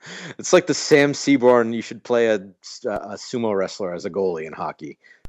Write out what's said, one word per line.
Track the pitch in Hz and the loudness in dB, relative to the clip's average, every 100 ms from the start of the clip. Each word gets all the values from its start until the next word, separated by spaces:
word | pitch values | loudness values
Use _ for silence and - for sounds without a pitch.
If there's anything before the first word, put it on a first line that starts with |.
| - - 175 - | -20 -16 -16 -10
It's | - | 2
like | 180 - | 2 4
the | 139 | -2
Sam | - 151 143 135 | 4 4 4 2
Seaborn, | - 139 123 123 113 | 2 6 6 6 4
"You | 117 | -2
should | - 113 | -8 -10
play | - 120 113 | -2 2 2
a, | 107 | 0
a | 98 92 - - 120 104 104 101 | -4 _ -20 -10 -6 -6 -8 -14
sumo | - 123 113 98 | -8 -4 -2 -2
wrestler | 92 - 95 87 | -2 -6 -8 -6
as | 98 | -6
a | |
goalie | 90 95 82 80 | -2 -2 -4 -10
in | |
hockey," | 76 90 - 73 - _ _ | -10 -10 -10 -16 -18 _ _